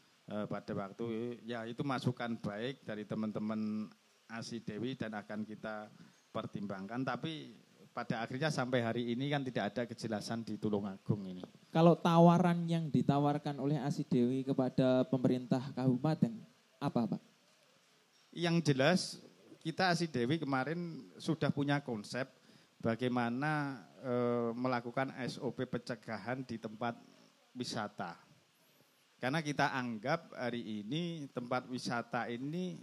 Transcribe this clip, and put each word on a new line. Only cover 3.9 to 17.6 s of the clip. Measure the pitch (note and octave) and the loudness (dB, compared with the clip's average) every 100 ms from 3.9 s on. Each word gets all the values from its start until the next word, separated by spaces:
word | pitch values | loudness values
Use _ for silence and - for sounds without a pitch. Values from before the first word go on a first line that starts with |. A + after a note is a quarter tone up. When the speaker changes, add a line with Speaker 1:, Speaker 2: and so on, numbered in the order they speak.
| - _ _ - | -12 _ _ -14
Speaker 1:
Asi | A2+ A2+ A#2 | -10 -8 -10
Dewi | A2+ G#2 A#2+ C3 | -8 -6 -4 -4
dan | A2 | -6
akan | G#2 G2+ G#2+ G#2+ | -6 -8 -8 -8
kita | G#2+ A2 G#2+ G#2+ - - _ _ | -8 -8 -8 -10 -16 -20 _ _
pertimbangkan. | A#2 G#2 A2 G2+ G2 G2 B2 C3 | -6 -6 -6 -6 -8 -6 -4 -2
Tapi | B2 D#3+ D#3 C3 G#2 - - - | -2 -4 -8 -10 -16 -20 -20 -12
pada | - A#2 A#2 A2+ | -6 -4 -2 -2
akhirnya | C3 D#3 | 0 0
sampai | C#3 B2+ B2+ | 0 0 2
hari | A#2 A#2 A#2+ | 2 0 0
ini | A#2 C#3+ | -2 0
kan | C#3+ C3 | -2 -2
tidak | A#2 G2+ | 0 -2
ada | - A#2 | -2 -6
kejelasan | A#2 A2+ G#2+ F2+ A#2 | -4 -4 -4 -4 -6
di | G#2+ G#2 | -6 -4
Tulungagung | G#2+ G#2 G2+ F#2+ - G#2 F#2+ | 0 0 -2 -4 -2 -2 -2
ini. | F2+ F2+ - - | -10 -12 -16 -2
Speaker 2:
Kalau | E3 E3+ | 6 8
tawaran | E3 F3+ E3 E3+ E3+ F3 E3+ E3+ | 8 6 10 10 10 6 2 0
yang | E3+ D#3+ | 0 2
ditawarkan | B2+ A#2+ C#3+ C#3+ D3 D3+ C#3 | 2 4 4 4 2 -2 -2
oleh | C#3 D3+ | 0 0
Asi | C#3 - | 0 -2
Dewi | C#3+ B2 A#2+ C3 | 0 4 4 2
kepada | C3 C3+ B2+ - C3 B2+ B2+ | 0 0 2 4 4 4 4
pemerintah | C3+ B2+ B2+ B2 C3 C3+ B2 | 2 2 2 2 0 0 0
kabupaten, | C3 B2 D#3 D#3 - A2 - _ _ - | 2 4 2 2 2 0 -14 _ _ -6
apa, | C#3+ A#2+ G#2+ | -2 0 0
Pak? | - - _ _ _ | -2 -8 _ _ _